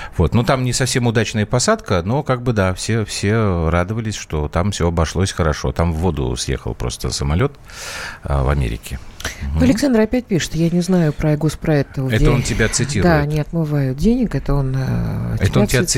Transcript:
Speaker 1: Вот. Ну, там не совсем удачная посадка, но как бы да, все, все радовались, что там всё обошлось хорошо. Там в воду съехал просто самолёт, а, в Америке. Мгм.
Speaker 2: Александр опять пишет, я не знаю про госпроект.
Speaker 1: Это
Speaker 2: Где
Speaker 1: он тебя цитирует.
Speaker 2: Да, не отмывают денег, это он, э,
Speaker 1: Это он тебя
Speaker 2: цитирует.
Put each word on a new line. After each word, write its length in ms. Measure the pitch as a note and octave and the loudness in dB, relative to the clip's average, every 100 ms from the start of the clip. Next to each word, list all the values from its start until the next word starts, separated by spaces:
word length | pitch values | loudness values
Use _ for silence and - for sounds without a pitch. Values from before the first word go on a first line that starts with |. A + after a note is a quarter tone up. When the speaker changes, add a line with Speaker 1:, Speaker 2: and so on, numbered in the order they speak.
| - - | -8 0
Speaker 1:
Вот. 180 | D#3+ | 2
Ну, 80 | A#2+ | 4
там 220 | B2 C3 | 2 2
не 80 | B2+ | 0
совсем 340 | A#2 B2+ C3 A#2+ | 0 0 0 2
удачная 400 | A#2 G#2 A2 G2+ | 0 0 -2 0
посадка, 560 | B2 G#3 A3 - F#2 | 0 2 0 0 -2
но 200 | F2+ C#3 | 0 -2
как 180 | C#3 B2 | -2 -2
бы 100 | B2 | 0
да, 220 | G#2+ F#2 | 2 0
все, 300 | F#2 - A2+ | 0 -2 -2
все 640 | G2+ - G2+ A2+ G#2 F2 D#2+ | -2 -2 0 2 2 2 2
радовались, 460 | F2 F2+ A2 A2 - | 2 0 -4 -6 -8
что 320 | - D#2 D2+ | -6 -4 -2
там 240 | E2 G2+ | 0 -2
всё 160 | - E2+ | 0 0
обошлось 420 | E2 D#2 E2+ F#2+ | 2 0 0 0
хорошо. 400 | - D#2+ D2 C2 | 2 0 0 -2
Там 220 | D2 E2+ | 0 0
в 60 | D#2 | 2
воду 360 | F2+ C#2+ B1 | 0 0 -4
съехал 400 | A#1+ - C2 A1+ | -4 -4 -4 -6
просто 360 | G#1+ B1 - B1+ | -6 -6 -4 -6
самолёт, 420 | - C#2 E2+ C#3 - - - - - - - | -2 0 0 0 -4 -20 -14 -12 -10 -12 -10
а, 180 | - C#2 | -2 0
в 60 | C2+ | 2
Америке. 500 | C#2+ B2+ A2 - - - - - - | 2 0 -4 -8 -12 -12 -12 -12 -8
Мгм. 200 | - D#2 | -4 2
Speaker 2:
Александр 360 | B3+ G#3+ C#4+ A3+ | 2 4 2 2
опять 240 | A3 B3 | 2 0
пишет, 300 | - E3+ - | 0 -2 -2
я 160 | D#3+ E3+ | 0 2
не 100 | F3 | 0
знаю 320 | F3 F3+ D#3 | 2 2 2
про 240 | - D#3 D3 | 0 0 2
госпроект. 640 | D3+ - - C#3+ C3 C#3+ | 0 -2 0 0 0 -4
Speaker 1:
Это 100 | C3 G#2+ | -2 2
Speaker 2:
Где 140 | C3 | 4
Speaker 1:
он 120 | A2+ | 4
тебя 260 | - G2+ A2 | 0 0 0
цитирует. 340 | - C#3+ C#3+ | 0 -2 2
Speaker 2:
Да, 220 | F3+ D3+ D3 | 4 4 2
не 120 | D3+ | -2
отмывают 600 | - E3+ D3 D3 C3 C3+ | -2 -2 0 0 0 2
денег, 360 | G3+ B3 G3+ | 2 2 0
это 200 | C3+ - | -2 0
он, 200 | C#3 C3 | 0 0
э, 640 | C3+ B2+ A#2 A2+ - - A2 | -2 -2 -2 -2 -4 -2 0
Speaker 1:
Это 220 | - - | 2 2
он 60 | G#3 | 4
тебя 180 | B2+ | 2
Speaker 2:
цитирует. 60 | E3+ | 2